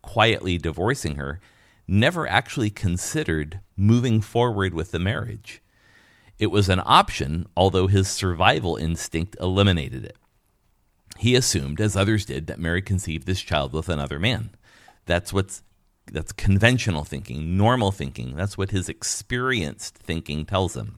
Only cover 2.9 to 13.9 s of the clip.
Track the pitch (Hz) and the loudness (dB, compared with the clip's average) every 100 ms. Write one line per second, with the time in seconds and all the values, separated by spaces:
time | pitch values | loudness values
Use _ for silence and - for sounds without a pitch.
2.9 | 87 - 156 151 78 76 90 - - 101 | -2 -2 -4 -2 -2 -2 -8 -14 0 4
3.9 | 120 123 110 104 117 120 101 95 82 76 | 6 4 2 2 0 0 2 -2 -2 -4
4.9 | 82 92 131 - 110 - - _ _ _ | -2 -2 -2 -6 -12 -16 -20 _ _ _
5.9 | _ _ _ _ - 107 98 98 92 - | _ _ _ _ -4 0 2 4 2 6
6.9 | 156 202 - 67 82 87 - 95 92 92 | 4 4 -2 -4 -4 -4 2 4 4 4
7.9 | 98 95 - 95 82 95 151 90 80 80 | 4 2 0 -2 2 4 4 0 -2 -2
8.9 | 82 - 80 80 - 90 95 101 87 67 | -4 -4 -4 -4 -4 -2 4 6 4 0
9.9 | 62 53 - _ _ _ _ _ _ _ | -8 -12 -16 _ _ _ _ _ _ _
10.9 | _ _ - 117 127 123 87 69 78 107 | _ _ -2 4 4 4 0 -2 -2 -2
11.9 | 95 98 107 - 65 78 69 82 87 98 | 2 2 2 -2 -8 -8 -6 -2 -2 -2
12.9 | 95 - 80 80 92 - 76 69 71 82 | -4 -2 -6 -4 -4 -2 -2 -2 -4 -4